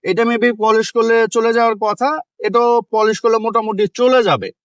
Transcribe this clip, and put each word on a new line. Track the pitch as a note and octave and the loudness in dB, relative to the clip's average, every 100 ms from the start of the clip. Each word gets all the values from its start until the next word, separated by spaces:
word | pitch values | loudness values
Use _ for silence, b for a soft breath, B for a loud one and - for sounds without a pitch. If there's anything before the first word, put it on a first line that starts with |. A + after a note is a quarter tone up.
এটা | - F#3+ | -4 -2
maybe | A#3 A#3 A#3+ A3 | 0 0 0 0
পলিশ | A3 A3 A3 | 0 0 0
করলে | A#3 A3+ A3+ A3+ | -2 2 2 2
চলে | A#3 A3+ | 0 0
যাওয়ার | A#3 A#3 G#3 | 2 0 0
কথা, | G#3+ G#3 C4+ D#4 - _ | -4 -2 -4 -4 -10 _
এটাও | G#3+ A3+ A#3+ A#3+ - | -2 0 2 0 0
পলিশ | A3 G#3+ G#3+ | 0 0 0
করলে | A#3 A3+ | 0 0
মোটামুটি | A3 G#3+ A3 G3+ G#3 | 0 -4 -4 -2 -4
চলে | - B3 B3+ | 0 2 2
যাবে। | G#3 C3+ F#2+ _ | 2 -2 -6 _